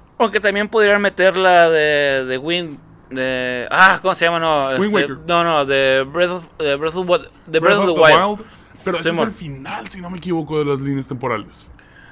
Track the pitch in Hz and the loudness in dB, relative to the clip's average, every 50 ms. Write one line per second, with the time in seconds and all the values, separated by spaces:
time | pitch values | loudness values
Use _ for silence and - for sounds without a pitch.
0 | _ _ _ - - 202 202 214 202 208 196 202 208 202 - 220 208 202 208 202 | _ _ _ -2 -2 -2 -2 -2 -2 -2 -2 -2 -2 0 2 2 4 4 4 2
1 | 202 196 - - 180 190 175 185 190 185 180 175 170 165 165 156 151 151 151 147 | 2 0 0 2 2 2 2 4 4 4 6 6 6 6 4 2 2 2 2 2
2 | 143 143 135 135 131 127 127 131 139 160 170 180 175 160 143 - - - - - | 0 0 0 -2 -2 -4 -4 -4 -4 -4 -4 -4 -4 -8 -12 -16 -20 -20 -20 -20
3 | - - 131 131 131 131 131 127 127 123 127 123 117 - - 156 185 190 185 - | -18 -12 -8 -6 -4 -4 -4 -4 -4 -4 -6 -6 -6 -2 2 4 4 4 4 2
4 | - 190 175 - 170 170 170 165 160 160 156 147 135 135 131 170 196 208 208 190 | -2 -4 -2 0 0 0 0 0 0 0 0 0 0 0 -2 -2 -2 0 0 -2
5 | 151 - 131 - - 165 175 170 170 170 160 147 139 135 139 135 135 135 131 135 | -2 -4 -6 -10 -6 -2 0 0 0 2 0 0 0 0 0 2 2 2 2 0
6 | 135 135 147 170 180 175 180 180 170 - - - 156 143 139 143 156 160 160 185 | 0 -2 -2 -2 0 0 -2 -6 -10 -14 -10 -6 -4 -4 -2 -2 -4 -4 -4 -4
7 | 185 175 175 160 135 - - - - 160 156 160 160 180 202 202 202 180 165 170 | -2 -2 -2 -2 -2 -6 -20 -20 -8 -4 -2 2 2 4 2 4 2 2 4 6
8 | 160 156 151 165 190 208 208 202 - - - - - - - - - 185 175 160 | 6 6 6 6 4 0 -2 -6 -10 -18 -20 -20 -20 -20 -18 -10 -6 -4 -4 -2
9 | 160 165 170 165 151 226 190 - 175 147 139 135 135 131 - - - 185 - 190 | -2 -2 0 0 -2 -4 -4 -10 -14 -14 -14 -14 -12 -12 -12 -12 -12 -12 -14 -14
10 | 180 175 185 170 165 180 170 165 151 147 156 151 147 143 143 135 135 139 139 139 | -12 -12 -12 -10 -6 -4 -4 -4 -4 -4 -4 -2 -2 -2 -2 -4 -4 -4 -4 -4
11 | 131 - 139 117 131 123 117 104 92 - - - - - - - - _ - - | -6 -8 -8 -6 -4 -4 -4 -4 -6 -10 -18 -20 -20 -20 -20 -20 -20 _ -20 -20
12 | - - | -20 -20